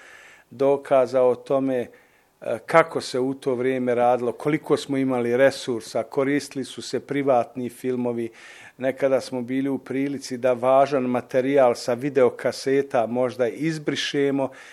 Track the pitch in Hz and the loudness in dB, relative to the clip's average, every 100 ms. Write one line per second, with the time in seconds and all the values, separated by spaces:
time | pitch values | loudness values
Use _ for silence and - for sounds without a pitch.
0 | - - - - - 120 135 139 - 135 | -20 -20 -20 -20 -12 0 2 2 2 2
1 | 123 127 127 120 - 135 135 127 117 - | 4 4 2 2 0 -2 0 -2 -4 -12
2 | _ _ _ _ - 113 - 165 160 135 | _ _ _ _ -8 -8 2 4 4 -2
3 | - 127 131 135 139 123 127 131 123 120 | -4 -4 -4 -4 -4 -2 -2 -2 0 2
4 | 120 123 120 - 151 151 - 147 - 135 | 2 2 0 -4 -2 -2 0 -2 -2 -2
5 | 131 123 120 123 135 127 - 113 - 120 | -2 0 0 4 4 2 -6 -6 -6 -6
6 | 110 143 135 143 - 139 120 - - 127 | -4 -2 0 0 -4 -10 -10 -10 -8 -8
7 | - 139 135 120 117 127 120 - 127 127 | -4 -2 2 2 0 -6 -10 -6 -6 -4
8 | 123 117 117 - - - - - 131 131 | -4 -4 -8 -12 -20 -20 -20 -6 -6 0
9 | 139 131 - 127 120 131 139 131 - 131 | 0 0 -2 -8 -6 -4 -2 -4 -6 -6
10 | 139 135 - 127 127 120 127 135 135 143 | -4 -6 -10 -2 0 2 4 4 4 2
11 | 127 123 120 135 131 139 127 113 - 120 | 0 -2 -2 -2 2 4 4 4 -2 -4
12 | 143 131 120 - 127 - 135 139 139 127 | 0 4 4 2 -4 -4 0 0 0 0
13 | 110 123 127 113 117 101 160 156 147 135 | 0 0 -2 0 -2 -2 -4 -4 -6 -4
14 | - 147 139 139 131 - - | -4 0 0 0 -4 -6 -20